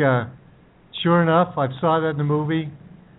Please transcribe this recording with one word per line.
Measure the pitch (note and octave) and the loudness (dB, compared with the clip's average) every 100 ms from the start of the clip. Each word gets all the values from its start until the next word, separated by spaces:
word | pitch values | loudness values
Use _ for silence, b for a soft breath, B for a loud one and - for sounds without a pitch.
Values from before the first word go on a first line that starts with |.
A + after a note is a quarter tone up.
uh, | C#3 B2+ A2+ - - - _ _ _ - | 0 0 -2 -12 -20 -20 _ _ _ -4
sure | E3+ E3+ | 2 2
enough, | E3 E3 F3 - | 4 2 2 -2
I | C#3 C3 | -4 -2
saw | E3+ D#3+ | 0 0
that | D#3+ | -2
in | D3 | -2
the | |
movie, | D3 D3+ D3+ D#3+ D3+ - - - - | -2 -2 -2 -4 -4 -12 -20 -20 -20